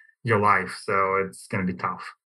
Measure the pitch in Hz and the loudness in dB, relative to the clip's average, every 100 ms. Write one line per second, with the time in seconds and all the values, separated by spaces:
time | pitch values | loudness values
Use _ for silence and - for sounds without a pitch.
0 | - _ 120 104 104 95 90 - - 98 | -20 _ 0 4 4 2 0 -6 -2 0
1 | 95 95 92 - - 101 92 92 92 92 | 2 2 -2 -8 -6 -2 -2 -2 -4 -6
2 | - - _ | -12 -18 _